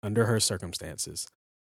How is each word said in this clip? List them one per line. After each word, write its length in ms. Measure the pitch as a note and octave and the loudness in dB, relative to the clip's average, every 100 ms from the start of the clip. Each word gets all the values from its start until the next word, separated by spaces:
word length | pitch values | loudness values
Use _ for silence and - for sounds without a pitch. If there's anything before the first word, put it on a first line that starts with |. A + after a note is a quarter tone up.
under 220 | G#2+ A2 | 0 4
her 160 | A2 A2 | 4 4
circumstances, 880 | - F#2+ F2 - D#2 D2 - D2+ - _ _ _ _ | 2 0 -6 -8 -8 -8 -8 -8 -12 _ _ _ _